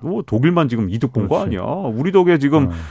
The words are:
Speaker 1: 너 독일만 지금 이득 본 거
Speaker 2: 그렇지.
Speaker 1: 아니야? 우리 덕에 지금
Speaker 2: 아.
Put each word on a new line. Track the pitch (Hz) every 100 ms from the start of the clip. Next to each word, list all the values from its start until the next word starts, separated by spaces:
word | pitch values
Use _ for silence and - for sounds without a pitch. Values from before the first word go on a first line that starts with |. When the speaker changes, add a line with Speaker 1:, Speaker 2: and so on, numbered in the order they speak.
Speaker 1:
너 | 147 214 -
독일만 | 107 151 170 143
지금 | 117 98
이득 | 110 131
본 | 113 95
거 | 170
Speaker 2:
그렇지. | 196 92
Speaker 1:
아니야? | 107 170 160
우리 | 110 170
덕에 | 190 175 165
지금 | 139 156 90
Speaker 2:
아. | 82 80